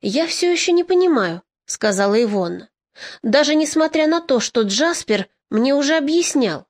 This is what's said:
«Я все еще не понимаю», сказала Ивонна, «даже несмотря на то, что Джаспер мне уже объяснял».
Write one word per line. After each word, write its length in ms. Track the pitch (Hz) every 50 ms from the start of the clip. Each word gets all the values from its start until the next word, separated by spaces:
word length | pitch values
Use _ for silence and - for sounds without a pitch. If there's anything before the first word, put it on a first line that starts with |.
«Я 260 | - 208 196 277 330
все 240 | 330 - - 359 349
еще 220 | 349 320 - - 349
не 120 | 349 349
понимаю», 580 | - 370 359 370 370 320 247 196 175 165 175 _ _ _ _ _
сказала 580 | _ - - - 220 196 185 202 202 202 220 240
Ивонна, 480 | 220 208 202 185 170 175 180 - _ _ _ _ _ _ - - - - - -
«даже 320 | 240 214 277 294 285 302
несмотря 520 | 302 311 302 - 311 311 320 311 320 311
на 140 | 311 320 339
то, 200 | 330 - 269 240
что 220 | 214 - - 247 226
Джаспер 680 | 202 196 220 294 339 339 - - - 220 202 190 - _ _ _ _
мне 240 | - 214 233 269 277
уже 220 | 285 285 277 320
объяснял». 720 | 320 285 285 311 339 339 - - 294 254 202 160 139 - _